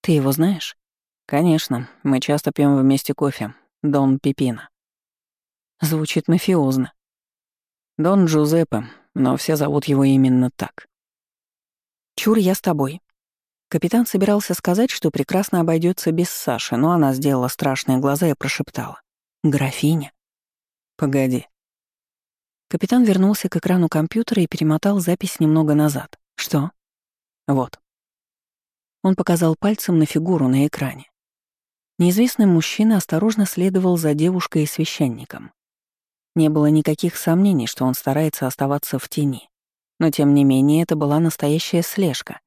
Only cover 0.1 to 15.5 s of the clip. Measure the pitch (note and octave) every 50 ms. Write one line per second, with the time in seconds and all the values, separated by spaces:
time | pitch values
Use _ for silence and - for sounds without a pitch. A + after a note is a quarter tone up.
0.1 | E3+ D3+ C3+ C#3 C3+ C#3 D#3+ F3+ G3+ E3 - - - _ _ _ _ _ _ _
1.1 | _ _ _ - - C#3+ E3 F3+ D#3+ D#3+ - - C3+ A#2+ B2+ - - _ _ -
2.1 | C3+ B2+ - - C#3+ D3 - - D3+ - D3 C#3+ C#3+ C#3 C3 C3+ C3+ C3+ - -
3.1 | C#3+ - - C#3 C3 - A2 G#2 - _ _ _ _ _ - D3+ C#3 C#3+ C#3 C3+
4.1 | C3+ C3+ _ D3 C#3 - C#3+ B2+ A#2 G#2+ - - _ _ _ _ _ _ _ _
5.1 | _ _ _ _ _ _ _ _ _ _ _ _ _ _ - D3+ D#3+ D#3 D#3 D3+
6.1 | - E3+ - - E3 - - - F#3 E3+ D3 C3+ C3 C3 B2+ - _ _ _ _
7.1 | _ _ _ _ _ _ _ _ _ _ _ _ _ _ _ _ _ - D#3 E3+
8.1 | G3 G3 F#3 E3 D#3 D#3 D3+ D3 D#3 E3+ E3 - - A2 A2+ A2+ - - _ _
9.1 | _ - C3+ B2+ C3 C3+ - - D#3+ D3+ D3 D3 C#3+ D3 C#3 - C#3+ C3+ C#3 C3+
10.1 | C3+ C3+ C3 C3 B2+ B2+ B2+ B2+ - _ G2 - _ - - _ _ _ _ _
11.1 | _ _ _ _ _ _ _ _ _ _ _ _ _ _ _ _ _ _ _ _
12.1 | _ - - G#3+ A3 A3 G3+ F3+ F#3+ - - - E3+ D3 C#3 C3+ D3+ F3 _ _
13.1 | _ _ _ _ _ _ _ _ _ _ _ _ - E3 - F3 - A3+ A#3+ -
14.1 | - G3 G3 G3+ G#3 G#3 G#3 - F3 - - - F3+ G3 A#3 C4 - - - D#3+
15.1 | - - C#3+ - - F#3 G3+ -